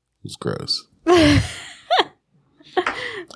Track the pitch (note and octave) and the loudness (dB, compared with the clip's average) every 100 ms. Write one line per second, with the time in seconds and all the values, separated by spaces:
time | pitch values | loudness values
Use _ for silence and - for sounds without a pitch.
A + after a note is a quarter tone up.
0 | _ _ - - - - - - - _ | _ _ -18 -8 -6 -6 -4 -6 -8 _
1 | E4 F4 D4 D4 - - - - - D#5+ | 2 4 6 4 2 -6 -16 -16 -2 0
2 | - _ _ _ _ _ - F#4 - - | 0 _ _ _ _ _ -8 -4 -4 -6
3 | A#4+ G#4+ E4+ | -8 -10 -8